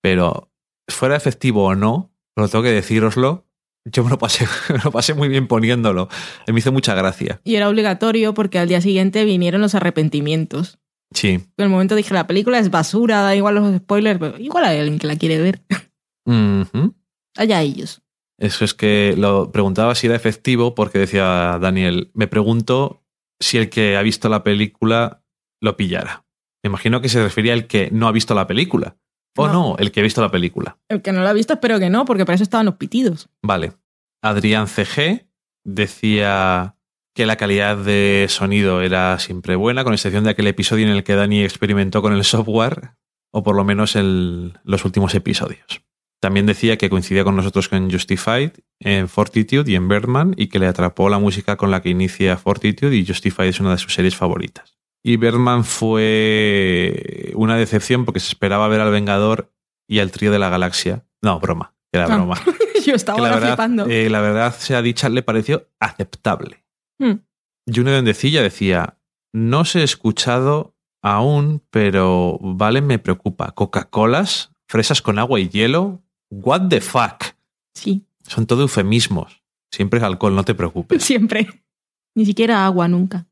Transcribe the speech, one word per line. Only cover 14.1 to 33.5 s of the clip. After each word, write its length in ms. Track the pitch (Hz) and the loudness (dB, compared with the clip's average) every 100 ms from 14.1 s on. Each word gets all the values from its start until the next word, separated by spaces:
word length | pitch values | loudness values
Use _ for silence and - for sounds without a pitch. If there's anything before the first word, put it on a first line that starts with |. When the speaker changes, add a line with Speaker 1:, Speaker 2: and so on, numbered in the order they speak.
| 190 | 0
Speaker 2:
pero 180 | 156 - | -4 -8
igual 260 | 247 349 | -6 0
hay 140 | 277 151 | 2 2
alguien 180 | 147 151 | 0 -2
que 80 | 151 | -4
la 100 | 156 | -2
quiere 240 | 165 160 | 0 0
ver. 220 | 175 190 _ 190 - _ _ _ - | 0 -2 _ -6 -6 _ _ _ 0
Speaker 1:
Ujú. 680 | 120 104 98 92 113 175 - _ _ _ - | 2 4 2 -2 0 -2 -2 _ _ _ -2
Speaker 2:
Allá 260 | 220 196 | 0 2
ellos. 400 | 147 - - - _ _ _ _ | 0 -4 -12 -14 _ _ _ _
Speaker 1:
Eso 260 | 107 - 107 | -4 0 -2
es 80 | |
que 400 | - 107 104 101 82 | 0 2 2 2 2
lo 340 | 101 98 87 | 2 2 0
preguntaba 420 | 107 98 95 113 | 0 0 2 0
si 140 | 120 120 | 2 0
era 80 | 117 | 0
efectivo 580 | 113 104 - 123 120 | 0 -2 0 2 2
porque 240 | 120 104 98 | 0 -2 0
decía 600 | 95 98 95 90 87 87 | 0 2 2 2 0 0
Daniel, 500 | 92 92 90 87 - | 0 2 0 0 -4
"Me 140 | - 110 | -4 -2
pregunto 760 | 110 104 113 110 127 143 - _ _ _ _ | 0 2 0 0 0 -2 -6 _ _ _ _
si 160 | - 120 | -2 0
el 140 | 110 | 0
que 260 | - 104 98 | 0 2 2
ha 60 | |
visto 260 | 104 107 110 | 2 0 0
la 140 | 107 | 0
película 800 | 104 101 104 _ 110 113 117 - _ _ _ _ | 2 0 0 _ 0 2 0 -6 _ _ _ _
lo 140 | 107 101 | -4 -2
pillara". 480 | 98 87 - - _ _ _ _ | -4 -4 -8 -12 _ _ _ _
Me 40 | 104 | -6
imagino 320 | 92 110 120 | -4 -2 0
que 80 | 127 | 0
se 140 | 117 | 0
refería 300 | 107 98 110 | 0 0 0
al 160 | 120 113 | 0 0
que 200 | 107 95 | -2 0
no 160 | 110 113 | 0 0
ha 40 | |
visto 220 | 110 - | 0 0
la 140 | 104 95 | 0 0
película. 480 | 101 180 - - - _ _ _ - | -2 0 -2 -4 -10 _ _ _ -2
O 80 | 147 | 0
no, 60 | |
Speaker 2:
No. 240 | 170 156 - | 2 0 0
Speaker 1:
el 140 | 101 | -2
que 80 | - | 0
ha 20 | |
visto 200 | 107 - | 0 2
la 80 | 104 | 0
película. 480 | 92 87 - - - _ | 0 -2 -4 -10 -12 _
Speaker 2:
El 140 | 214 | -6
que 100 | - | -4
no 100 | 185 | -2
la 80 | 190 | 2
ha 40 | |
visto, 180 | 208 220 | 0 0
espero 260 | 311 240 220 | -2 0 0
que 120 | 180 | 2
no, 140 | 208 262 | 0 0
porque 180 | 214 | 0
para 100 | 185 | 2
eso 80 | 180 | 2
estaban 220 | 196 233 214 | 2 2 0
los 100 | - | -2
pitidos. 520 | - 233 254 160 - _ | -4 0 0 -2 -10 _
Speaker 1:
Vale. 320 | 107 | -2